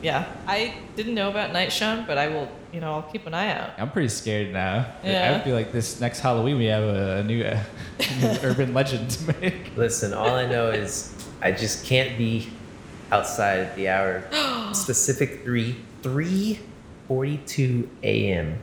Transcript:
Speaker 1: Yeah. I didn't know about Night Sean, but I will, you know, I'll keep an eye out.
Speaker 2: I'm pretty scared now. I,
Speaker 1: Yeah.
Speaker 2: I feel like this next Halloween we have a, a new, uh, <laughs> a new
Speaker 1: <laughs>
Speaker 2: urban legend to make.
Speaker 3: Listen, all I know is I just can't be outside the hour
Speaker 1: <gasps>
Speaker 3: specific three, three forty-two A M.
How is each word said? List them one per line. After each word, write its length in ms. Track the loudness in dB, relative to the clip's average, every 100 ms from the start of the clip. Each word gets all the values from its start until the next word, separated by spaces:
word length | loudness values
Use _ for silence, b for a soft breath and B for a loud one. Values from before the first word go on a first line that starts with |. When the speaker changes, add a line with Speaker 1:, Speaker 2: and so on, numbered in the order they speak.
Speaker 1:
Yeah. 220 | 0 -2 -2 -8 -2
I 260 | -2 -2 -6 -12 -6
didn't 180 | -2 0
know 140 | 0
about 220 | 0 0
Night 180 | 0 0
Sean, 340 | 2 0 0 0
but 100 | 2
I 100 | 2
will, 200 | 0 -4 -8 -10
you 60 | -6
know, 140 | -4
I'll 80 | -4
keep 240 | -4 -8 -6
an 60 |
eye 180 | -2 0
out. 180 | -2 -4 -6
Speaker 2:
I'm 140 | -2
pretty 160 | 0 0
scared 420 | 0 0 0 0
now. 320 | 0 0 0 -2 -4
I, 40 | 0
Speaker 1:
Yeah. 300 | 4 4 2
Speaker 2:
I 40 |
feel 100 | 2 0
like 160 | 2
this 280 | 0 -2 -2
next 200 | -2 0
Halloween 360 | 2 4 4 4
we 80 | 4
have 180 | 4
a, 340 | 4 2 2 2
a 60 |
new, 200 | 2 2
uh, 160 | 2 0 -2 -8
<laughs> 180 | -12 -6
a 160 | -4 2
new 160 | 2 2
Speaker 1:
<laughs> 40 |
Speaker 2:
urban 300 | 2 2 2
legend 360 | 2 2 0 -2
to 220 | -4 -2 0
make. 340 | 0 -2 -8 0
Speaker 3:
Listen, 380 | 2 2 -2
all 160 | 0 2
I 160 | 2 2
know 240 | 2 2
is 420 | 2 -2 -6 -8 -12 -14 0
I 100 | 0
just 340 | 2 0 -2 2
can't 320 | 4 4 0
be 300 | 0 0 -2 -12 -14 -16 -16 -16 2
outside 640 | 2 2 2 2 2 0 0
the 140 | 2
hour 340 | 2 2 0 -2
Speaker 1:
<gasps> 420 | -2 0 -2 -2
Speaker 3:
specific 680 | -2 0 2 2 2 0 -2
three, 320 | -2 0 0 -4 -10 -8
three 580 | -4 -2 2 2 2 -2 -6 -16 -18 -20 -2
forty-two 840 | 0 0 -2 -4 0 2 2 -2 -4
A 280 | 0 2 2
M. 240 | 2 0 -4